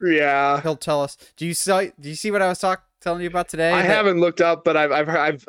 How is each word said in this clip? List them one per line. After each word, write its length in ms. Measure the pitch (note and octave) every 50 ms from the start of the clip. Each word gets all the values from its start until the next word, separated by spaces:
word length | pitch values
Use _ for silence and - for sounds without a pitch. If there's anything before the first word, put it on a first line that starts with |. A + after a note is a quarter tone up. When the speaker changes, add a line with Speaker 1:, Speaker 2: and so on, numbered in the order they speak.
Speaker 1:
Yeah. 580 | - F3+ D#3+ D3+ D3 C#3+ C#3 C#3 C#3 C#3 C#3+ C#3+
Speaker 2:
he'll 140 | D3 D#3+ D#3
tell 260 | C3 - - D#3 C#3+
us. 140 | C#3+ C#3 - _ - - _ _
Do 80 | D#3
you 80 | E3+ E3+
see, 380 | - - F#3 G3 F#3+ G3+ - - _
do 100 | C#3+ C#3+
you 60 | D#3
see 160 | D#3 - G#3+
what 100 | G3+ G3+
I 80 | F#3+ F#3
was 100 | F3+ -
talk-, 240 | - F#3+ F#3 - _ _ _ _
telling 220 | - F3+ E3+ F3
you 60 | F3 F3
about 180 | E3+ F3 F3 -
today? 240 | - D#3+ E3 E3
Speaker 1:
I 100 | F3 F3+ -
Speaker 2:
That 40 | F3+
Speaker 1:
haven't 320 | G#3 G#3+ G#3+ G3+ F#3 E3+
looked 220 | F3 F3 E3 -
up, 240 | F3 E3+ E3+ E3 -
but 100 | E3+ D#3+
I've, 160 | D#3 D3+ D3
I've, 160 | C3+ D3 D3+ D#3
I've 360 | E3 E3 D3 D3+ D#3 C#3 -